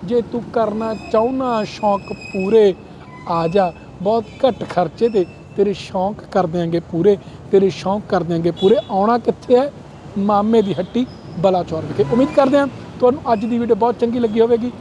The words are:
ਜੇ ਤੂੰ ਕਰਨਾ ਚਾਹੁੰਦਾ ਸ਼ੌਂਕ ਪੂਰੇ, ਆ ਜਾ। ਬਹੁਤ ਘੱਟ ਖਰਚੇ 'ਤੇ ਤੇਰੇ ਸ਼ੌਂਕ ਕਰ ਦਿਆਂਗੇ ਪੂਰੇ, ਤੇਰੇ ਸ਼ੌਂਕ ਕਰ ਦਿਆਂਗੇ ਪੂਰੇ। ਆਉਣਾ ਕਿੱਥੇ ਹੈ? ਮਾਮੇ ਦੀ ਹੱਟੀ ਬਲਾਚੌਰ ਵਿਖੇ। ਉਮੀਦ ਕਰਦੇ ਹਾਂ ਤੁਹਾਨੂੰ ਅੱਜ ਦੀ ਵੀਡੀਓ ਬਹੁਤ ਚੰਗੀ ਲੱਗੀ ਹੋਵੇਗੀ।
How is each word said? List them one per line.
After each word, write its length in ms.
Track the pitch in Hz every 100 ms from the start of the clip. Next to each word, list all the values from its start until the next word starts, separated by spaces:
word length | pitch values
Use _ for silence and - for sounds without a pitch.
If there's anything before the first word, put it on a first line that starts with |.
ਜੇ 180 | 175 240 220
ਤੂੰ 100 | 240 208
ਕਰਨਾ 400 | 240 220 208 220 214 -
ਚਾਹੁੰਦਾ 520 | 220 233 262 262 226
ਸ਼ੌਂਕ 480 | 208 - 208 196 - 208 -
ਪੂਰੇ, 400 | 196 190 220 208 180 - - - - -
ਆ 180 | 170 165
ਜਾ। 240 | 196 185 156 - -
ਬਹੁਤ 240 | 185 226 214 - 262
ਘੱਟ 180 | 220 -
ਖਰਚੇ 400 | - 170 - 233
'ਤੇ 160 | 214 175 - - -
ਤੇਰੇ 180 | 202
ਸ਼ੌਂਕ 480 | 180 - 196 190 214 -
ਕਰ 160 | 196 180
ਦਿਆਂਗੇ 320 | 175 165 170 -
ਪੂਰੇ, 260 | 165 190 202 - - -
ਤੇਰੇ 180 | 196 196
ਸ਼ੌਂਕ 340 | - 185 208 -
ਕਰ 140 | 190
ਦਿਆਂਗੇ 280 | 165 165 170
ਪੂਰੇ। 260 | 165 190 254 -
ਆਉਣਾ 280 | 196 208 240
ਕਿੱਥੇ 420 | - - - 247
ਹੈ? 120 | 285 - - - - -
ਮਾਮੇ 440 | 202 208 214 226
ਦੀ 120 | 202
ਹੱਟੀ 320 | 175 185 233 254 - - -
ਬਲਾਚੌਰ 460 | 190 185 170 160 151
ਵਿਖੇ। 200 | 156 208
ਉਮੀਦ 160 | 240 294 -
ਕਰਦੇ 220 | 269 285
ਹਾਂ 100 | 277 - - -
ਤੁਹਾਨੂੰ 340 | 247 294 269
ਅੱਜ 120 | 226 226
ਦੀ 120 | 233
ਵੀਡੀਓ 180 | 233 220
ਬਹੁਤ 240 | 208 208
ਚੰਗੀ 200 | 233 240
ਲੱਗੀ 220 | 233 220
ਹੋਵੇਗੀ। 300 | 226 233 240 -